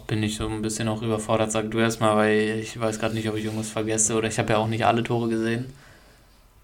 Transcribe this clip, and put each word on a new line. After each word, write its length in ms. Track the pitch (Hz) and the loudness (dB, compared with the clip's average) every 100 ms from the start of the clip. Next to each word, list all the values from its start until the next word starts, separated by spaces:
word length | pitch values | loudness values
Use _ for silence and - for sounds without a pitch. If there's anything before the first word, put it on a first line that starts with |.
| - | -4
bin 160 | 110 | -2
ich 140 | 107 107 | 0 -2
so 100 | 110 | -4
ein 140 | 110 | -4
bisschen 260 | 110 107 113 | -4 -2 -2
auch 140 | 107 | -2
überfordert. 500 | 117 107 - 110 107 | -2 -2 2 2 2
Sag 180 | 110 110 | 0 -2
du 80 | 113 | 0
erst 220 | 113 113 | 0 2
mal, 160 | 110 107 | 2 4
weil 420 | 107 107 107 110 | 4 4 2 -2
ich 180 | 110 123 | -6 -4
weiß 180 | 113 110 | -4 -2
grad 140 | 110 | -2
nicht, 140 | 113 110 | -2 -2
ob 80 | 107 | -2
ich 80 | |
irgendwas 240 | 107 110 110 | -4 -4 -4
vergesse 440 | - 110 110 - | -4 -2 0 2
oder 140 | 113 110 | 2 0
ich 100 | 110 | 0
hab 100 | 110 | 2
ja 80 | 107 | 2
auch 80 | 110 | 2
nicht 160 | 110 104 | 2 2
alle 160 | 113 | 2
Tore 260 | 117 120 117 | 2 0 0
gesehen. 440 | 113 113 117 131 - - - - - _ _ _ - | 0 0 -2 -6 -14 -20 -20 -20 -20 _ _ _ -20